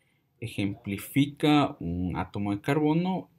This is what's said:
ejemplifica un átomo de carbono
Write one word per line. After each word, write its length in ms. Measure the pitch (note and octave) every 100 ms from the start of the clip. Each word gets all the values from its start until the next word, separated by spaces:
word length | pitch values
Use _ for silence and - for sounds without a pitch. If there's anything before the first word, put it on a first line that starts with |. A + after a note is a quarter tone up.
| _ _ _ _
ejemplifica 1400 | A2 - G2 G2+ - G2 - C3+ D3 C#3 D3+ D3 C#3 D3
un 360 | E2 F2 F2+ C#2
átomo 360 | F#2 G#2+ G2+
de 100 | G2+
carbono 640 | - D3+ D3+ D#3+ F3+ F#3 -